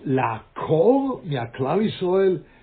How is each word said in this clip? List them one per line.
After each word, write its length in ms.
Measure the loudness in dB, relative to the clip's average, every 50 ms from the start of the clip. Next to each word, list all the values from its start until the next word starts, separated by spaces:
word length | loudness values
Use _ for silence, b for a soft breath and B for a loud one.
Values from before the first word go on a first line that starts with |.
| -4
לעקור 1160 | -2 0 0 0 -2 -4 -6 -12 -14 -14 -8 -2 0 2 4 6 4 4 4 2 -2 -6 -6 -6
מהכלל 560 | -6 -4 -4 -6 -6 -6 -4 -2 -2 0 0
ישראל 560 | 0 -2 -2 -2 -2 0 2 2 4 2 0 -2 -4 b b b